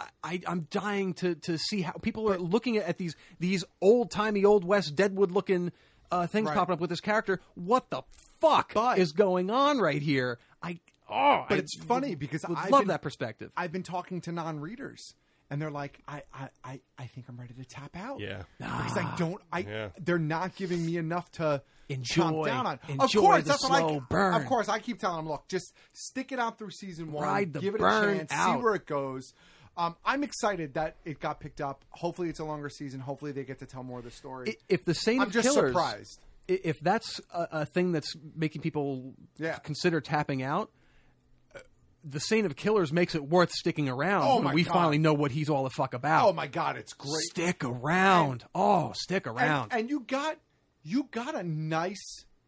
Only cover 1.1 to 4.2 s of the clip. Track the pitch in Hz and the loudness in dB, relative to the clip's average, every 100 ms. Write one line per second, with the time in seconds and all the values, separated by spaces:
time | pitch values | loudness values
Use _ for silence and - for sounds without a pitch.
1.1 | - 180 165 - 165 - 214 156 - 226 | 0 -2 -2 -2 -4 -2 -2 -4 -4 -6
2.1 | 220 220 185 175 220 247 220 175 - 175 | 0 0 0 2 2 4 2 0 -2 -6
3.1 | - - - 180 190 185 _ 185 240 208 | -6 -16 -4 0 0 -2 _ 6 6 4
4.1 | - | -2